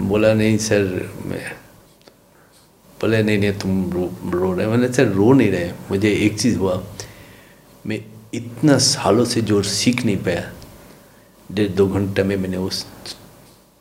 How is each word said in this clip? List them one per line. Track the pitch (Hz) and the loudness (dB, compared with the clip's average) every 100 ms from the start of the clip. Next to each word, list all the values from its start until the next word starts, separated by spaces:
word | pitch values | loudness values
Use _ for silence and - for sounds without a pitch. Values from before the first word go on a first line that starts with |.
बोला, | 98 104 110 | -2 2 4
"नहीं | 110 107 107 | 4 4 2
सर," | - 104 98 90 - - 95 | 2 2 2 -2 -6 -10 -10
मैं | - - - - - _ _ - _ _ _ _ _ _ _ _ - | -10 -10 -16 -20 -20 _ _ -20 _ _ _ _ _ _ _ _ -6
बोले, | 104 110 | 0 2
"नहीं, | 107 104 | 2 2
नहीं, | 101 98 | 0 -2
तुम | 95 95 90 | -2 -2 -2
रो, | 90 90 - 90 90 | -2 -4 -6 -4 -2
रो | 92 | -2
रहे।" | 90 104 | -2 0
मैंने, | 120 123 | 2 2
"सर, | 123 120 | 2 2
रो | 95 107 | 4 6
नहीं | 139 107 | 6 4
रहे, | 90 87 | 0 -4
मुझे | - - 98 107 | -8 -6 0 2
एक | 98 104 - | 2 0 0
चीज़ | 123 95 | 0 0
हुआ, | 95 92 92 - - - - - - - - - - | -2 -2 -6 -14 -18 -20 -20 -20 -20 -20 -20 -16 -10
मैं | 110 - - - | -8 -10 -20 -14
इतना | 117 - - 156 127 | -12 -12 0 4 4
सालों | - - - 110 117 | 4 0 2 2 2
से | 123 | 0
जो | 104 101 | 0 0
सीख | 95 - 123 117 | 0 0 0 0
नहीं | 113 98 | 0 -2
पाया, | 92 87 - - - - - - - - _ _ - | -2 -4 -6 -14 -20 -20 -20 -20 -20 -20 _ _ -8
डेढ़ | 95 98 | -2 -2
दो | 90 98 | 2 0
घंटे | 95 98 98 | 0 -2 0
में | 98 98 | 0 -2
मैंने | 92 92 | -4 -4
उस | 95 - - - - - - - - - _ _ | -6 -8 -12 -16 -18 -18 -20 -20 -20 -20 _ _